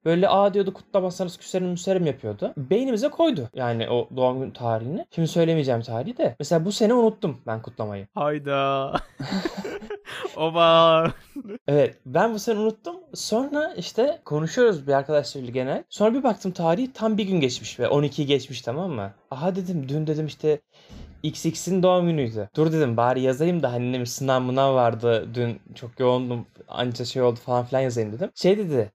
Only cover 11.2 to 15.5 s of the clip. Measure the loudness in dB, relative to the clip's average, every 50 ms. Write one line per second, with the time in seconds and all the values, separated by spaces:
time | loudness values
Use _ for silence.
11.2 | -14 -18 -16 -14 -14 -12 -14 -8 _ 2 4 4 4 4 2 _ -8 -2 0 2
12.2 | 2 2 0 -2 -4 -2 -2 0 0 -2 -2 -4 -10 -14 -14 -14 -16 -18 -14 -10
13.2 | -6 -2 0 0 0 0 -2 -2 -2 -4 -4 -8 -10 -6 0 0 0 0 0 -2
14.2 | -6 -4 -2 -2 -2 -2 2 4 4 4 4 2 0 0 0 0 2 2 0 0
15.2 | 0 -2 -6 -10 -8 -6